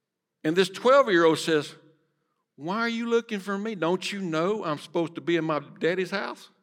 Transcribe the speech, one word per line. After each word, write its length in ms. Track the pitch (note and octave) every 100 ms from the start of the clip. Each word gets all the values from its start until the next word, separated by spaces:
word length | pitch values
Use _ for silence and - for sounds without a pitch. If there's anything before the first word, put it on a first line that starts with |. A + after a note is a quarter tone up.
| _ _ _ _
And 120 | D#3 E3+
this 140 | F#3
twelve-year-old 680 | - A#3+ C#4 A#3+ F3 E3 D3+
says, 380 | E3 D#3 C#3+ - _ _ _ _ _ _ _ -
"Why 240 | D#3 G#3+
are 100 | A#3
you 180 | A#3 A#3
looking 320 | A#3 A3+ G#3
for 180 | F#3 G3
me? 180 | A3 G3+
Don't 360 | D#3+ F#3 -
you 100 | G3+
know 420 | F#3 D#3 F3 G#3+
I'm 160 | F3+ D3
supposed 360 | - F3 E3 D#3
to 60 |
be 140 | C#3 E3+
in 100 | D#3+
my 140 | D3+ C#3 -
daddy's 320 | D#3+ F#3 F3
house?" 380 | G3 A3+ A3+ - _